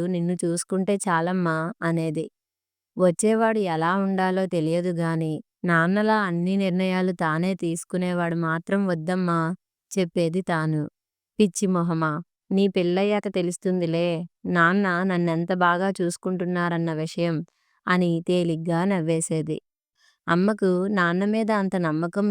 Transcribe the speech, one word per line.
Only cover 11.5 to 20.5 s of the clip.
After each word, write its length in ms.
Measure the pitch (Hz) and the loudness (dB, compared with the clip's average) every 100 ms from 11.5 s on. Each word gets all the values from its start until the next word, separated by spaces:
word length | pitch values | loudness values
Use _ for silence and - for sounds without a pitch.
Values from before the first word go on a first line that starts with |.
| - 196 | 2 0
మొహమా, 460 | 185 170 165 160 151 170 _ - | 2 0 0 0 -2 -8 _ -4
నీ 140 | 190 202 | 0 2
పెళ్ళయ్యాక 600 | 185 175 180 202 208 202 | 2 0 2 2 0 -2
తెలుస్తుందిలే, 800 | 190 175 180 190 185 170 165 175 165 175 _ 180 | -2 -2 -2 -2 0 0 0 0 -2 -6 _ -2
నాన్న 400 | 175 170 196 196 175 | 2 4 4 2 0
నన్నెంత 500 | 190 180 170 165 170 | 0 0 0 0 0
బాగా 380 | 185 175 175 190 | 2 2 2 0
చూసుకుంటున్నారన్న 1040 | 185 175 - 185 185 175 180 175 170 165 | 0 -2 -2 -4 -4 -2 -2 0 0 -2
విషయం" 440 | 156 160 - 170 156 170 _ _ _ - | -2 -4 -2 -2 -2 -6 _ _ _ 0
అని 240 | 180 175 165 175 | 2 2 0 0
తేలిగ్గా 540 | 180 170 160 165 165 | 0 0 -2 -2 0
నవ్వేసేది. 720 | 190 190 160 165 165 160 156 156 _ _ _ _ _ _ - | 0 0 0 -2 -2 -4 -4 -6 _ _ _ _ _ _ 0
అమ్మకు 440 | 170 196 | 2 2